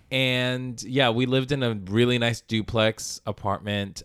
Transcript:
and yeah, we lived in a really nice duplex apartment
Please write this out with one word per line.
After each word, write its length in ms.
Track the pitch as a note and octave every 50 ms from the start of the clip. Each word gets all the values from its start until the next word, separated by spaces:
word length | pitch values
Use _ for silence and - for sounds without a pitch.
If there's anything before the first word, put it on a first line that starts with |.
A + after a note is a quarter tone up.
| _ _
and 680 | C3+ C3 C3 B2+ B2+ B2+ B2+ B2+ B2+ B2+ B2+ B2+ A#2+ A2 -
yeah, 260 | G2+ B2+ C3+ C3+ A#2+
we 160 | A2+ A#2 B2+
lived 260 | B2+ B2+ C3 C3 B2+
in 120 | C#3+ C3+ C3
a 100 | A#2+ A2+
really 440 | G#2 F#2+ F#2 G2+ A2 A#2+ B2 B2 B2
nice 220 | A#2+ A#2 A#2 -
duplex 800 | - - A2+ A2 G#2 - A#2+ A#2 G#2+ A2 A2 - - - - - -
apartment 800 | - G2+ - - G#2 G2 - - G#2 G2+ G2+ G2+ G2 - - -